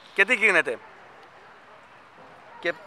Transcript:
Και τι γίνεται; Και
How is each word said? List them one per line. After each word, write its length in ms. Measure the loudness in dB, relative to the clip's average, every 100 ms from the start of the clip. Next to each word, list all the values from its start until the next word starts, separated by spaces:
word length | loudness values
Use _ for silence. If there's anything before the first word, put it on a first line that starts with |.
| -10
Και 120 | -2 0
τι 100 | 2
γίνεται; 440 | 2 2 0 -4 -12 -20 -20 -20 -20 -20 -20 -20 -20 -20 -20 -20 -20 -20 -20 -20 -20 -10
Και 140 | -8 -8